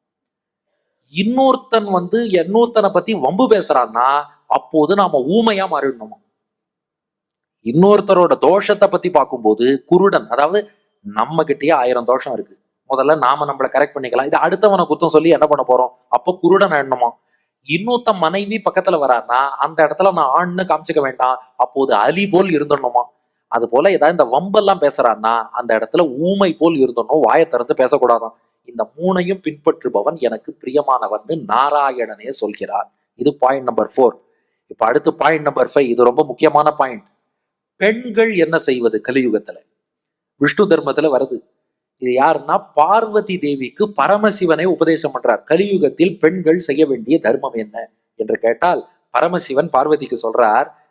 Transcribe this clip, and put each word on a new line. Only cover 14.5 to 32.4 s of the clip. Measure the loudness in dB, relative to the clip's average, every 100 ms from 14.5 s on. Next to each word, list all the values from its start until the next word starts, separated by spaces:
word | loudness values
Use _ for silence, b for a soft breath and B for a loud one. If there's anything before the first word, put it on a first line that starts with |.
| 2 2 2 0
குத்தம் | 0 2
சொல்லி | 4 4
என்ன | 4 4
பண்ண | 2 2
போறோம்? | 2 0 _ -4
அப்போ | -4 -2 0
குருடன் | 2 4 2
ஆயிடணுமா. | 0 -2 -2 -2 -4 _ _ _ _ -6
இன்னொருத்த | -6 -2 -2 -2
மனைவி | -2 -2 -2 -6 -4 -2
பக்கத்துல | -2 0 2
வரான்னா | 2 0 0 -2 -2
அந்த | -2 -4 0
இடத்துல | 0 2 0
நான் | 2 0
ஆண்னு | 0 0 -4
காமிச்சுக்க | -2 -4 -2 -2
வேண்டாம், | -2 -2 -2 -2 -6 -4
அப்போது | -4 -2 0
அலி | 2 2 0 0
போல் | 2 2
இருந்துடணுமா. | 0 0 -2 0 -2 -4 _ _ _ -6
அது | -4 0
போல | 0 0
ஏதாவது | 2 0 2
இந்த | 0 0
வம்பெல்லாம் | 0 0 0 0
பேசுறான்னா | 0 0 -2 0 -2 -2 -4
அந்த | -8 -2 -2
இடத்துல | 0 0 0 -2
ஊமை | -2 0 0
போல் | 2 0
இருந்துடணும், | 2 0 -2 -2 2
வாயை | 4 2 2
திறந்து | 0 -2
பேசக்கூடாதாம். | 0 0 2 2 0 -2 -14 _ _
இந்த | -16 -10 -10 -4
மூணையும் | -2 -2 -2 -4
பின்பற்றுபவன் | -8 -4 -4 -2 -2 -2 -2 -2
எனக்கு | -4 -6 -14 -14
பிரியமானவன் | -4 -2 0 -2 -2 -6 -6
நாராயணனே | -8 -2 0 0 0 -2 -4 -8 -10 -14
சொல்கிறார். | -8